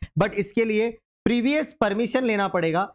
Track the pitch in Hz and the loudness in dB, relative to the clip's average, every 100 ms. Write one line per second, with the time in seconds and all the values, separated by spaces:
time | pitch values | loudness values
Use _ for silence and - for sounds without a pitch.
0 | - 156 202 202 196 - 226 214 233 226 | -6 -2 0 -2 -2 0 0 2 0 -4
1 | _ _ - 240 240 302 294 - 214 202 | _ _ 0 2 2 0 -2 -2 0 0
2 | 233 262 240 208 196 185 165 160 202 | 0 0 0 0 0 0 0 0 -2